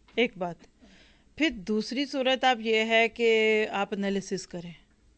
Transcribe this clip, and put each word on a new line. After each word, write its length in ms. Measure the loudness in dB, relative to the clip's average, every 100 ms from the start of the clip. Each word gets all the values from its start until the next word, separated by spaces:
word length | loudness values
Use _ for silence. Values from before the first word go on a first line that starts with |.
| _ 0
एक 200 | 0 -2
बात। 200 | -8 -10 -18 _ -20 -20 _ _ _ -2
फिर 120 | -2
दूसरी 560 | -2 -4 -4 -2 -4 -4
सूरत 380 | -2 0 2
आप 160 | 2 2
ये 240 | 2 2
है 240 | 4 4 2
कि 560 | 2 2 4 4 2 0
आप 280 | -2 -4
analysis 520 | -4 -2 -4 -4 -8 -8
करें। 300 | -14 -14 -18 _ _ _